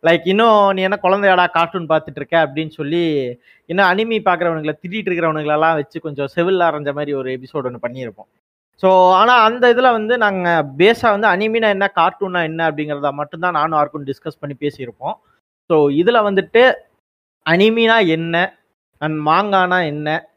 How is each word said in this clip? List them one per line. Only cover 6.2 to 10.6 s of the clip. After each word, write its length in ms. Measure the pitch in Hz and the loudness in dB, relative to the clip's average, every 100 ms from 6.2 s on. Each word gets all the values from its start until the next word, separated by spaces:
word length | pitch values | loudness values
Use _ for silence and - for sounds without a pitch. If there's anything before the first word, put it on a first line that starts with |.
| 139 | -8
செவில் 340 | - 170 190 | -2 -2 0
அரைஞ்ச 320 | 170 151 143 | 0 -2 -6
மாதிரி 200 | 143 147 | -6 -6
ஒரு 180 | 139 131 | -6 -6
எபிசோடு 260 | 131 131 151 | -10 -8 -8
ஒண்ணு 200 | 127 120 | -8 -8
பண்ணியிருப்போம். 460 | 120 127 123 101 - _ _ _ _ _ | -10 -10 -12 -14 -20 _ _ _ _ _
So, 380 | 190 185 180 | 2 4 6
ஆனா 200 | 185 220 | 6 6
அந்த 400 | 247 220 240 240 | 6 4 4 2
இதுல 160 | 240 254 | 4 4
வந்து 280 | 233 214 247 | 2 0 0
நாங்க 480 | 214 190 175 170 | 0 0 0 0